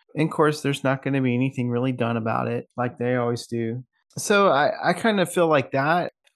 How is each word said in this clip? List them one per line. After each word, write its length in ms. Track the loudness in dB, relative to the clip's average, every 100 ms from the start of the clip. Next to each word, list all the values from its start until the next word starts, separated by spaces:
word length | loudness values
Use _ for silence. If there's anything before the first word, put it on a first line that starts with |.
| _ -2
And 120 | -2
of 80 | 2
course, 260 | 0 2
there's 220 | -4 -2
not 180 | 0 -2
gonna 200 | -2 0
be 120 | 0
anything 360 | 0 -2 -2 -2
really 240 | -2 -2
done 240 | -2 -2 -2
about 320 | -2 -2 -2
it 180 | -4 -8 -6
like 220 | -6 -4
they 180 | -2 0
always 320 | -2 -4 -6
do. 380 | -4 -4 -6 -10 _ _ -10
So 340 | 0 4 4
I, 400 | 4 2 0 -2
I 40 |
kind 260 | 0 0 0
of 120 | 0
feel 160 | 2 4
like 240 | 4 2
that. 400 | -2 0 0 -2 _ _